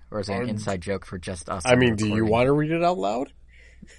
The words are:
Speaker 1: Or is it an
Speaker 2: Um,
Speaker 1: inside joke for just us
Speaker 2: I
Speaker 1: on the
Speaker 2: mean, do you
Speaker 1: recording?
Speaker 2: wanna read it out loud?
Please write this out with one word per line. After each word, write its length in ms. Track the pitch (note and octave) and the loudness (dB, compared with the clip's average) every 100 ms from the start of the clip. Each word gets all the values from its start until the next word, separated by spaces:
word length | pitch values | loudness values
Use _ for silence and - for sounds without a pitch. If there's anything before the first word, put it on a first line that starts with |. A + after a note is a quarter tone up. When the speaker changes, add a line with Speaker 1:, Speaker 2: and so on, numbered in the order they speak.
| - | -10
Speaker 1:
Or 100 | G#2+ | -6
is 80 | G2 | -4
it 60 | |
an 80 | G2 | -4
Speaker 2:
Um, 40 | B2 | -4
Speaker 1:
inside 300 | G#2+ G#2 F#2 | -4 -4 -4
joke 240 | G2 F#2+ | -4 -6
for 140 | - F#2 | -6 -10
just 300 | G2+ F2+ - | -10 -10 -8
us 140 | F#2+ B2+ | -4 4
Speaker 2:
I 60 | |
Speaker 1:
on 60 | B2 | 4
the 40 | B2 | 4
Speaker 2:
mean, 100 | G#2 | 2
do 100 | G#2+ | 0
you 60 | |
Speaker 1:
recording? 160 | G#2+ A2 | 2 2
Speaker 2:
wanna 200 | A2+ B2+ | 2 4
read 180 | D3 D3+ | 2 2
it 140 | E3 | 0
out 140 | F3 F#3 | 0 0
loud? 340 | G3 A#3 C#4 - - - - - - | 0 -2 -4 -10 -20 -20 -20 -20 -20